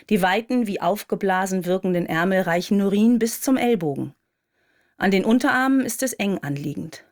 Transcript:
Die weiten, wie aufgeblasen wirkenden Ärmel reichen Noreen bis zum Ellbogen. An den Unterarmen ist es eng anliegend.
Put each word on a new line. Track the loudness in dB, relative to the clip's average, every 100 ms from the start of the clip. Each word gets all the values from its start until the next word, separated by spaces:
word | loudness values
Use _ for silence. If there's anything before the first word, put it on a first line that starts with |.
| -2
Die | 0
weiten, | 2 0 0 -2 -2
wie | -2
aufgeblasen | -2 -2 -4 -4 0 0 0 -2 -2
wirkenden | -2 0 -2 -2
Ärmel | 0 2 2
reichen | 2 -2 0 0
Noreen | 2 4 4 4
bis | 0 -2
zum | 0 0
Ellbogen. | 2 0 -2 -4 -8 -12 _ _ _ _ _ _ _ -4
An | 0
den | 2
Unterarmen | 2 2 2 2 2 2
ist | 0 -4
es | -4
eng | -2 -4 -2
anliegend. | -4 -6 -6 -8 -10 -14 _